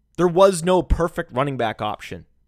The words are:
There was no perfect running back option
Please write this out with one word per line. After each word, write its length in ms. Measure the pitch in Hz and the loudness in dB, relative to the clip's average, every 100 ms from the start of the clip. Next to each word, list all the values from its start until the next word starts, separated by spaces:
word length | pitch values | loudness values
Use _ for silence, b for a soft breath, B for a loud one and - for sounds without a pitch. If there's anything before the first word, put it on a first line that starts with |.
| _ - | _ -2
There 100 | 180 | 0
was 340 | 170 196 180 | 4 4 4
no 200 | 170 185 | 0 0
perfect 500 | - - 170 - 165 | 2 0 0 -4 -6
running 240 | 120 143 131 | -4 -4 -2
back 240 | 113 107 | -6 -4
option 460 | 107 - - 85 - _ | -8 -8 -12 -16 -18 _